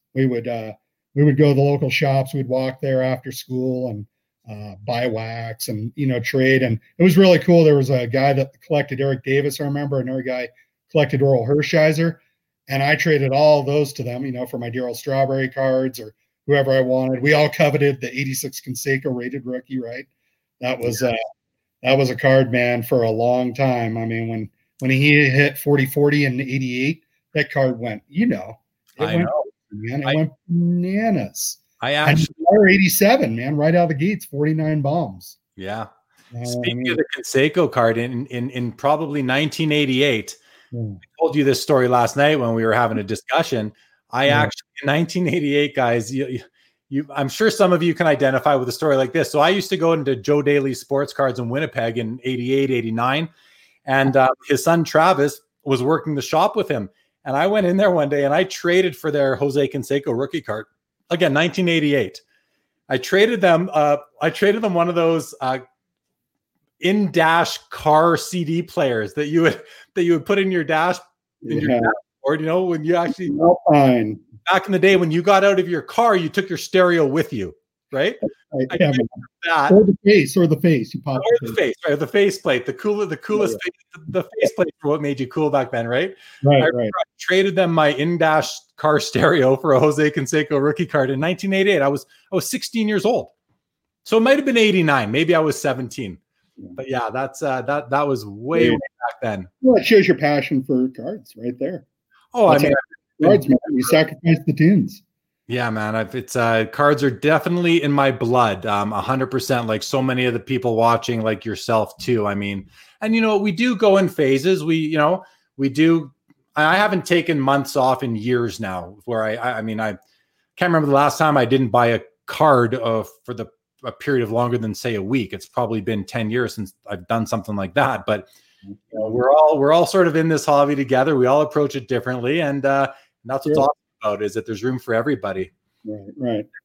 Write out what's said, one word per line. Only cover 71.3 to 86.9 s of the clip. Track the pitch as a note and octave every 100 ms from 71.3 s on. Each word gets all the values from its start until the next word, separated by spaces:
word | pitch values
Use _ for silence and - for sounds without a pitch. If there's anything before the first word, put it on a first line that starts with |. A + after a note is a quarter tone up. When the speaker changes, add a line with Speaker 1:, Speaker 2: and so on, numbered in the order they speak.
| _
Speaker 2:
in | - -
your | -
Speaker 1:
Yeah. | A#2+
Speaker 2:
dashboard, | A2+ - _ _ C3+ D#3
you | D#3
know, | F3
when | F#3 E3 D#3
you | F3
actually | E3+ - F3 D3
Speaker 1:
Alpine. | E3+ F3 - D3 C#3 A#2+ G#2+ G#2 _ - -
Speaker 2:
back | F#3 G3
in |
the | F#3
day, | F#3+ F#3+
when | E3+
you | E3
got | F3 F#3+
out | G3+ F#3+
of | F3+
your | E3
car, | - - A#3 G3
you | D#3+
took | - F#3+
your | E3+
stereo | - F#3 F3+ E3+ C#3+
with | D3+ -
you, | A2+ F2+ - _ _ -
right? | C3+ F3 - - - _
Speaker 1:
Right, | C#3 C3
Speaker 2:
I | F3+
Speaker 1:
yeah, | D#3
Speaker 2:
traded | B2+ A#2 -
Speaker 1:
man. | - -
Speaker 2:
that. | E3+ D#3+ C#3
Speaker 1:
Or | G3
the | G3 - G3+
face, | G#3 C3+ F#3
or | E3+
the | D3+
face. | F3 C#3+ A2
You | -
pop | C#3+ C3
Speaker 2:
Or | A3+ A#3+
Speaker 1:
the | A2+
Speaker 2:
the |
Speaker 1:
face. | A2+ C#3
Speaker 2:
face, | - D#3+
right? | D3
The | D3+
faceplate, | G3+ G3 G3 E3 B2+ B2
the |
cooler, | C3+ G#3+ G#3 F#3+
the | D#3
coolest | - G#3+ - G#2+ -
Speaker 1:
Yeah. |
Speaker 2:
face, | - _ E3 D#3
the | F#3
face | - G#3+ -
plate | - E3+ -
for | C#3+
what | D3+
made | C#3+ C3
you | B2+
cool | D#3+ D3+
back | C#3 B2+
then, | B2 A#2
right? | B2 F#3+ - - -
Speaker 1:
Right, | C#3 C#3+
Speaker 2:
I | D#3
Speaker 1:
right. | B2 A2